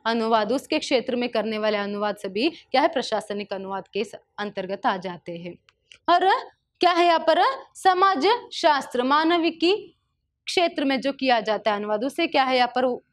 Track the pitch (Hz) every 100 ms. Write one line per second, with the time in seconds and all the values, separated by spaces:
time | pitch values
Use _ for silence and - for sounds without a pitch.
0 | 226 233 220 226 208 262 - 311 - 262
1 | 226 240 240 233 214 214 214 208 202 202
2 | 208 202 202 190 302 330 _ 254 277 262
3 | 226 214 196 202 202 196 190 196 - 196
4 | 208 - _ - 208 196 185 196 254 190
5 | 185 175 - 170 170 180 _ _ _ -
6 | - 349 370 480 494 _ _ _ 359 349
7 | 349 330 330 320 427 539 - - 381 359
8 | 392 285 330 480 - - 330 285 262 240
9 | 254 294 320 349 330 330 330 415 - _
10 | _ _ _ _ - - 339 339 269 269
11 | 262 277 262 233 214 208 214 202 208 214
12 | 262 277 330 302 262 254 247 247 254 240
13 | -